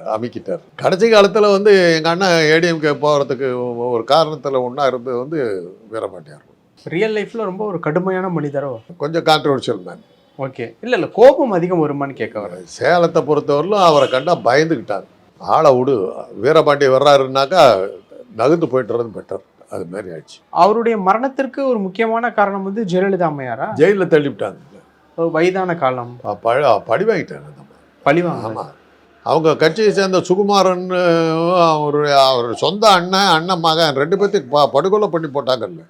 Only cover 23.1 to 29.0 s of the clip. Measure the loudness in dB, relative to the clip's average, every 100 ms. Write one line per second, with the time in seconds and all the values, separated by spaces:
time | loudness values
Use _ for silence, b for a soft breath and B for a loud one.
23.1 | 0 -2 -4 -8 -8 -6 2 2 2 2
24.1 | 0 0 -6 -10 -10 -20 -20 _ _ _
25.1 | -6 -4 0 -2 -2 -4 -2 -4 -4 -10
26.1 | -12 -10 -4 -2 0 2 0 0 -2 0
27.1 | -2 -6 -14 -18 -20 -20 _ _ _ 0
28.1 | 0 0 -6 -8 -10 -12 -16 _ _